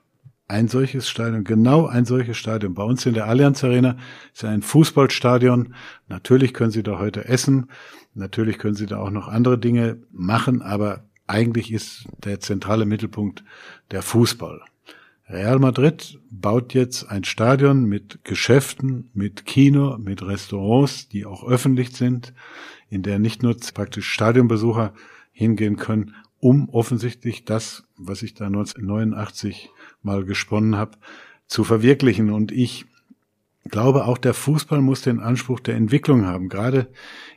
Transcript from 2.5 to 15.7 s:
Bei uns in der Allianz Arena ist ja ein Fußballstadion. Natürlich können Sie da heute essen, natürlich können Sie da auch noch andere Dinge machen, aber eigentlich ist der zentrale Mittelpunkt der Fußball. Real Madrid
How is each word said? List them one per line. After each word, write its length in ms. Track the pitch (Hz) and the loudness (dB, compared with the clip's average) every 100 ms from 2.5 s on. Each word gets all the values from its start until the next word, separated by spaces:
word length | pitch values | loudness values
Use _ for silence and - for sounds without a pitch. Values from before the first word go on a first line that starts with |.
| 110 101 90 | -4 -4 -4
Bei 80 | |
uns 200 | 107 123 127 | -2 -2 0
in 80 | 113 | 0
der 100 | 107 | 2
Allianz 360 | 123 143 135 | 4 4 4
Arena 340 | 131 123 127 123 - - - | 2 4 4 2 -8 -20 -20
ist 100 | - | -10
ja 60 | 110 | -4
ein 120 | 107 | -4
Fußballstadion. 1120 | - 151 156 - 135 - 123 123 123 123 123 - - - - | 2 4 6 4 2 2 2 4 4 2 0 -8 -20 -20 -16
Natürlich 440 | 92 - 131 131 | -6 2 4 4
können 180 | - 117 | 0 -2
Sie 120 | 110 | -2
da 160 | 104 92 | -4 -4
heute 280 | 104 101 - | -6 -6 -2
essen, 440 | 123 - 135 123 - - - _ | 0 2 2 0 -12 -20 -20 _
natürlich 460 | 107 98 113 110 104 | -12 -8 -4 -2 -2
können 160 | 110 104 | -4 -4
Sie 100 | 104 | -6
da 140 | 104 | -8
auch 100 | 101 | -6
noch 180 | 101 - | -8 -4
andere 300 | 113 123 123 | 0 2 2
Dinge 400 | 120 120 117 117 - | 2 2 0 -4 -14
machen, 500 | - 90 113 120 123 | -8 -2 0 0 -2
aber 440 | 95 104 104 98 _ _ - | -2 -4 -4 -6 _ _ -4
eigentlich 480 | 101 117 117 107 | -2 0 -2 -4
ist 320 | 110 - - - - | -6 -8 -18 -20 -14
der 160 | 101 98 | -10 -8
zentrale 460 | - 98 - 110 104 | -6 -6 -2 -2 0
Mittelpunkt 580 | 104 110 104 101 - - - - - - | -2 -6 -6 -8 -8 -20 -20 -20 -20 -12
der 140 | 98 | -10
Fußball. 580 | - 113 117 - 80 78 - _ _ - _ _ - | 0 2 2 0 -10 -14 -20 _ _ -20 _ _ -12
Real 320 | 87 104 135 | -4 0 2
Madrid 600 | 131 | 2